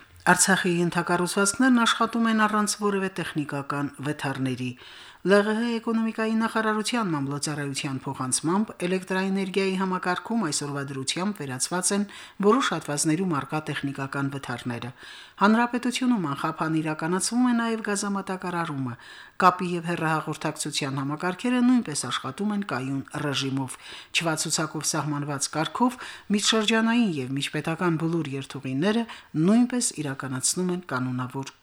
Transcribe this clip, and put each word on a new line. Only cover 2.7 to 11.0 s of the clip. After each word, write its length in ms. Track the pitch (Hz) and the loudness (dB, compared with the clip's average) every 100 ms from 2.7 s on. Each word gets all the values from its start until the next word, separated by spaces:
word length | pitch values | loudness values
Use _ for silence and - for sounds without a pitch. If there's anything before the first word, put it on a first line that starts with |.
| - 208 | 0 0
որևէ 240 | 196 190 190 | 0 -2 -4
տեխնիկական 760 | 165 156 139 143 135 143 143 - 131 | -4 -4 -2 -4 -4 -2 -4 -4 -6
վթարների։ 680 | 147 147 127 131 123 123 123 - - - - 175 | -4 -4 -2 -2 -2 -4 -8 -14 -20 -20 -4 4
Լ 120 | 202 | 4
Ղ 120 | 208 220 | 4 0
Հ 120 | 240 233 | 0 -2
էկոնոմիկայի 520 | 233 226 226 220 220 220 | -2 0 -2 -2 0 0
նախարարության 720 | 220 226 220 214 208 240 202 | 0 0 0 0 0 0 0
մամլոյցարայության 840 | 151 139 143 156 147 143 135 147 131 143 | 0 -2 -4 -4 -4 -4 -4 -4 -4 -6
փոխանցմամբ 680 | 135 131 - 156 190 214 - 175 | -6 -2 -2 0 0 0 -2 -2
էլեկտրաէներգիայի 920 | 185 180 185 190 190 190 196 190 190 | -2 -2 -2 0 -2 -2 0 0 0
համակարգում 600 | 190 185 185 180 - 233 165 | -2 -2 -2 -2 -2 -2 0
այսօրվա 360 | 143 147 143 139 | -2 -4 -4 -6
դրությամբ 500 | 135 | -6